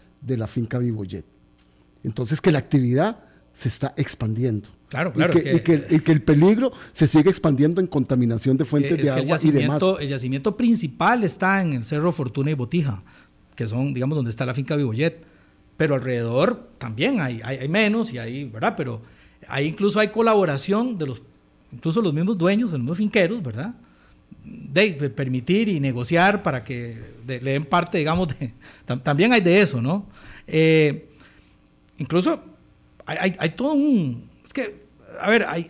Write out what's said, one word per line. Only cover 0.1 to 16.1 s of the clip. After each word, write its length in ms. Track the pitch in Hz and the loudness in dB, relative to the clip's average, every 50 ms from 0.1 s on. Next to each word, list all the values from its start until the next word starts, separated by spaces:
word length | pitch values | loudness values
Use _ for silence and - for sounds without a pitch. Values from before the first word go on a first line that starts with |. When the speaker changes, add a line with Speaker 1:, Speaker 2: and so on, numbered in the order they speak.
| _ _ | _ _
Speaker 1:
de 180 | - 117 131 | -8 -6 -4
la 100 | 110 110 | -4 -6
finca 300 | - - 127 113 110 131 | -6 -6 -6 -4 -4 -4
Vivoyet. 480 | 123 123 120 110 104 98 90 95 95 - _ _ _ _ _ _ _ _ _ _ _ _ _ _ _ - | -2 -2 -2 -4 -6 -8 -10 -10 -12 -12 _ _ _ _ _ _ _ _ _ _ _ _ _ _ _ -10
Entonces, 380 | - - 131 123 110 151 - | -8 -6 -6 -6 -4 -4 0
que 100 | - 190 | 2 2
la 80 | 151 131 | 2 2
actividad 600 | - - 151 135 123 120 123 143 185 220 226 - - _ _ _ _ _ _ | 2 2 2 2 4 2 2 2 2 0 -2 -6 -14 _ _ _ _ _ _
se 160 | - - 117 | -8 -6 -6
está 240 | - - 135 - - | -4 -4 -6 -6 -4
expandiendo. 720 | - 143 - - - 113 110 107 117 127 123 110 101 - - - _ _ - | -4 -6 -6 -6 -6 -4 -4 -2 -2 -2 -2 -2 -4 -6 -12 -20 _ _ -10
Speaker 2:
Claro, 220 | - 131 175 - | -6 -4 -4 -2
Speaker 1:
Y 60 | - | 0
Speaker 2:
claro, 160 | 156 165 175 170 | 0 2 2 2
Speaker 1:
que, 60 | 165 | 2
Speaker 2:
es 60 | 147 | 2
que 100 | 139 165 | 2 0
Speaker 1:
y 40 | 160 - 165 160 - | 2 4 4 2 2
que, 160 | - - - | 2 2 2
y 40 | 156 | 2
que 100 | - 165 | 4 4
el 100 | 156 147 | 2 4
peligro 520 | - 170 147 147 175 196 214 233 269 240 - - - - | 4 4 6 6 6 6 6 4 2 0 -2 -6 -16 -8
se 160 | - - 156 | 0 2 2
sigue 220 | - - 151 147 190 | 6 6 6 6 6
expandiendo 500 | 175 - - 156 135 127 147 160 170 190 | 4 2 2 2 4 4 2 2 2 0
en 80 | 185 | 0
contaminación 720 | 175 - 139 123 - 135 123 120 117 113 113 - 135 135 | 0 0 -2 0 2 2 2 2 2 0 0 0 2 2
de 80 | 135 151 | 2 0
fuentes 260 | - 147 147 139 - | 0 0 0 2 0
Speaker 2:
Eh, 40 | 170 | 0
es 20 | |
Speaker 1:
de 60 | 147 151 | 0 0
Speaker 2:
que 160 | 139 131 131 | 2 2 0
el 40 | 131 151 | 0 0
Speaker 1:
agua 80 | 160 - | 0 2
y 100 | 160 156 | 2 2
demás. 280 | 143 131 117 127 151 151 | 4 4 2 2 0 2
Speaker 2:
yacimiento, 200 | 185 190 190 160 | 2 0 0 0
el 100 | 147 135 | -4 -6
yacimiento 480 | 139 127 123 127 135 139 - 214 202 | -6 -4 -4 -4 -4 -2 -2 -2 0
principal 680 | - 247 233 226 226 - 135 - - 170 208 247 240 202 | 2 2 2 2 2 0 -4 -2 0 2 2 2 2 0
está 380 | 165 - - 185 190 196 196 | -2 -2 0 0 2 2 2
en 120 | 180 160 135 | 0 0 -2
el 120 | 120 107 | -4 -4
Cerro 260 | - 151 151 165 175 | -4 -4 -2 0 -2
Fortuna 400 | 165 - 131 113 - 139 135 151 | -2 -2 -6 -4 -4 -2 -2 -2
y 40 | 156 | -2
Botija, 460 | 131 120 117 165 180 147 131 101 95 - - - - _ _ _ _ _ _ _ | -4 -4 -2 -2 -2 -2 -2 -4 -8 -12 -18 -20 -20 _ _ _ _ _ _ _
que 100 | - 117 | -8 -6
son, 280 | 104 113 123 139 143 127 | -4 -4 -2 -2 -2 -2
digamos, 240 | 123 127 143 156 | -4 -2 -2 -2
donde 120 | 143 123 117 | -2 -2 -4
está 140 | 110 - 131 | -4 -4 -4
la 80 | 127 123 | -4 -4
finca 220 | 139 127 - 151 | -4 -4 -4 -2
Vivoyet. 480 | 147 139 117 107 127 156 170 - - - - _ _ _ _ _ _ _ _ _ | -2 -2 -2 -2 -2 -2 -2 -4 -6 -14 -20 _ _ _ _ _ _ _ _ _
Pero 180 | - 160 147 139 | -2 0 0 0
alrededor 760 | 123 123 131 | -2 -2 -4